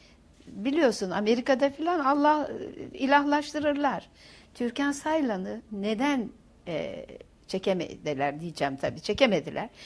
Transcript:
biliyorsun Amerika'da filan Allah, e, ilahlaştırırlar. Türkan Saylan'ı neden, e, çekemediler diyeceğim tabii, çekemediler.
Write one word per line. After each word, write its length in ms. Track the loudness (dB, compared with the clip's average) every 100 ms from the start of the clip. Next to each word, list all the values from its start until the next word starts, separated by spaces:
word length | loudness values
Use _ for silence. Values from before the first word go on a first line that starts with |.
| -20 -20 -20 -20 -18
biliyorsun 600 | -6 -2 4 4 2 -2
Amerika'da 600 | 0 2 2 2 2 2
filan 300 | 0 -2 2
Allah, 500 | 2 4 4 4 0 -6 -10 -10 -12
e, 40 | -4
ilahlaştırırlar. 1120 | 4 4 6 2 0 -2 0 2 0 -2 -8 -20 -20 -20 -20 -4
Türkan 360 | -4 0 -2
Saylan'ı 720 | -2 0 0 0 -2 -6 -10 -10
neden, 580 | -6 -2 0 0 0 -2 -8 -20 -18 -8
e, 380 | -6 -6 -8 -14 -16 -20 _ -6
çekemediler 920 | -4 0 0 -2 -6 -6 -2 -2 -2
diyeceğim 360 | -8 -2 -2 -2
tabii, 260 | -4 -4
çekemediler. 680 | -4 4 4 4 0 -6 -8 -10